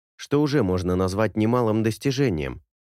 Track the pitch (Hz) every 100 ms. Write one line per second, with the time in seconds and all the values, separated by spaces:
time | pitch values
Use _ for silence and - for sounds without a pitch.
0 | _ - - 143 151 143 95 92 90 90
1 | 92 95 110 107 107 123 113 110 110 -
2 | 139 131 135 80 67 - _ _